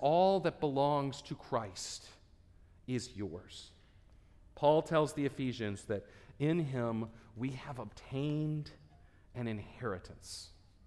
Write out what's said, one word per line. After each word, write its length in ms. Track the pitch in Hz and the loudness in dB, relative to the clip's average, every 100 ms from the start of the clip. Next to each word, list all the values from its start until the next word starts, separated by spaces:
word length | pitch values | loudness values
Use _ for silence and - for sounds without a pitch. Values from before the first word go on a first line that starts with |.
all 380 | 139 170 190 196 | 4 6 6 6
that 180 | 160 - | 2 0
belongs 640 | 151 139 143 147 139 131 | 0 4 4 4 0 -4
to 120 | - 143 | -8 -10
Christ 720 | - 123 104 92 - - - - - - - - - - - | -2 -2 -2 -8 -10 -10 -14 -20 -20 -20 -20 -20 -20 -16 -4
is 280 | 123 - 95 | -4 -4 -6
yours. 540 | 101 82 - - - - - - - - - - - - | -6 -6 -12 -16 -18 -20 -20 -20 -20 -20 -20 -20 -20 2
Paul 260 | 143 156 | 6 6
tells 320 | 156 160 151 | 6 4 4
the 140 | 147 139 | 2 -2
Ephesians 580 | 139 131 117 107 101 - | 0 -2 0 -2 -2 -4
that 220 | 101 - - - - | -4 -4 -20 -20 -2
in 200 | 143 175 | 2 2
him 500 | 151 131 117 113 110 - - 107 | 0 -2 0 -2 -4 -10 -18 -6
we 160 | 127 | -6
have 260 | 131 - 123 | -4 -10 -10
obtained 920 | 104 - - 131 147 151 156 151 147 - - - - - - 127 | -10 -12 -8 -4 0 0 0 -2 -6 -14 -20 -20 -20 -20 -14 -6
an 120 | 117 | -4
inheritance. 1000 | 107 - - 120 92 - - - - - - - - | -4 -8 -8 -6 -6 -8 -18 -14 -14 -16 -20 -20 -20